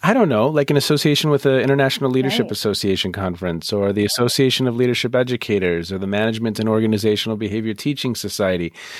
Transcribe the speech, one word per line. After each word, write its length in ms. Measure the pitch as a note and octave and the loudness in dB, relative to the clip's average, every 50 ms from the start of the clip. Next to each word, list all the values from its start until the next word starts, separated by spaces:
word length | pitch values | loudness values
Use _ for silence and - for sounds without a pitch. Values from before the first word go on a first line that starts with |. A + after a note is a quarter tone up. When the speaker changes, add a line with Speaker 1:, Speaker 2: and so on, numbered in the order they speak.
Speaker 1:
I 120 | - F3 A3+ | 0 2 2
don't 160 | C4 A3 D#3+ | 4 4 4
know, 180 | B2+ G#2+ A2+ C#3+ | 4 2 2 2
like 220 | D#3 D3 C#3+ - | 2 2 2 2
an 80 | D3+ C#3+ | 2 2
association 520 | - - D#3 C#3+ - D#3+ C#3+ C#3 - D#3 | 2 2 2 2 2 2 2 2 2 2
with 140 | D3 C#3 - | 2 2 4
the 160 | C#3+ C3 C3 | 2 2 4
International 500 | A#2 C3 C#3 C#3 C#3 C3+ C3 - C3+ C3 | 4 2 2 2 2 2 0 0 -2 0
Leadership 340 | B2+ C3 B2+ - G#2+ A#2+ A2+ | 0 0 0 0 0 0 -2
Speaker 2:
Right. 60 | A2+ G#2+ | -2 -4
Speaker 1:
Association 580 | - - A2 G2 - - G2+ F#2+ F#2 - G2 | -4 -2 -2 -2 0 0 0 0 0 -2 -4
Conference, 640 | E2+ G2+ G2 F#2 F2 E2+ F#2 F2+ E2+ E2 - - A2 | -4 -4 -4 -4 -4 -4 -4 -4 -4 -4 -4 -4 -2
or 180 | G#2 G2+ G2 | 0 0 0
the 140 | G2+ G#2+ G#2 | 2 2 0
Association 600 | G2+ - - A#2+ A#2+ - - C#3 C3 A#2+ - C3 | 0 0 0 0 0 2 2 2 2 2 2 0
of 120 | B2+ A#2 A#2 | 0 0 0
Leadership 360 | B2+ B2 A#2+ - - A#2+ A#2+ | 0 0 0 0 -2 0 0
Educators, 800 | B2 B2+ B2 B2 A#2 - - G#2+ G2+ F#2 F2+ E2+ E2+ E2+ E2+ | 0 0 0 -2 -4 -2 -2 0 0 2 0 0 -2 -2 -4
or 60 | F#2+ F#2 | -6 -6
the 100 | G2 G2 | -4 -2
Management 520 | G2+ G#2 A2 A2+ A2+ A2 A#2 A2+ G#2 F#2+ | 0 0 0 0 -2 -2 -4 -4 -2 -2
and 100 | A2 A2 | 0 0
Organizational 680 | A2 A2 A2 A2 A2 G#2 G#2 A2 G#2+ G#2 - A2+ A2 | 2 2 2 2 2 2 2 2 0 0 -2 -4 -4
Behavior 380 | G#2 A2 G2+ G2+ A2+ A2 A2 G#2+ | -4 -4 -4 -4 -4 -4 -4 -6
Teaching 420 | G2+ - D3 C#3+ C3+ - C3 A2+ | -4 -4 -4 -4 -4 -4 -4 -4
Society. 560 | - - G#2 - - G#2 F#2+ F#2 F2 E2+ E2 - - - - - - | -4 -6 -6 -4 -2 0 0 0 0 -2 -6 -8 -12 -16 -18 -16 -18